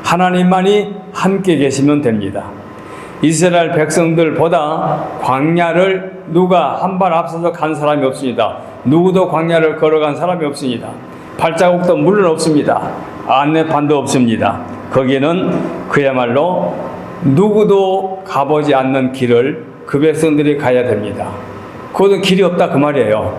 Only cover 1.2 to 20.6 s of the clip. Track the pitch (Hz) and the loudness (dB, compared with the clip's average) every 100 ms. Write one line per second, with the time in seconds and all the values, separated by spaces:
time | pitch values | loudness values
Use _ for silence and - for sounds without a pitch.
1.2 | 185 196 190 151 139 127 139 147 123 110 | -2 0 0 2 2 2 2 2 2 -2
2.2 | 98 98 - - - - - - - - | -4 -8 -10 -16 -18 -18 -18 -18 -18 -2
3.2 | 147 160 180 175 165 165 151 180 165 165 | 0 2 2 2 2 0 0 2 2 4
4.2 | 160 127 160 170 151 160 - - - - | 2 2 2 2 0 -2 -2 -4 -6 -6
5.2 | - 131 151 170 170 165 190 185 - - | -2 0 2 2 2 2 2 0 -4 -14
6.2 | - 170 185 180 147 - 175 185 190 165 | -2 0 4 2 2 -2 -4 0 0 0
7.2 | 170 160 170 165 156 151 147 147 135 131 | -2 -2 -4 -2 -4 -2 0 2 0 -2
8.2 | 135 113 107 - - - 120 156 180 185 | -4 -2 -2 -2 -14 -6 0 4 4 2
9.2 | 180 147 165 165 160 151 156 156 151 135 | 0 0 0 2 2 2 2 2 0 -2
10.2 | 170 180 147 139 135 117 107 - - - | -4 -2 -4 -4 -6 -6 -8 -14 -16 -18
11.2 | - - 165 160 185 180 180 160 147 208 | -16 -4 -2 2 2 2 2 2 4 4
12.2 | 185 160 170 147 131 110 90 - - - | 2 2 2 2 2 -2 -2 -10 -12 -14
13.2 | - 127 143 160 160 151 147 147 120 139 | 0 0 2 2 2 0 2 0 0 0
14.2 | 120 107 101 98 - - - 127 131 135 | 2 2 0 -2 -8 -12 -2 0 2 0
15.2 | 143 175 185 175 - - - - 139 131 | 0 0 -2 -4 -4 -8 -4 0 0 0
16.2 | 120 123 165 180 - - - - - - | 0 0 0 -2 -4 -6 -10 -12 -14 -4
17.2 | - 135 208 208 190 196 190 190 190 - | 0 4 4 4 4 4 2 0 -4 -8
18.2 | - 139 139 151 143 135 131 135 127 127 | -6 -4 0 0 2 2 2 0 0 -2
19.2 | 123 120 131 160 - - - 143 156 151 | 2 4 2 -2 -12 -18 -4 0 2 2
20.2 | 160 147 147 139 | 2 2 2 0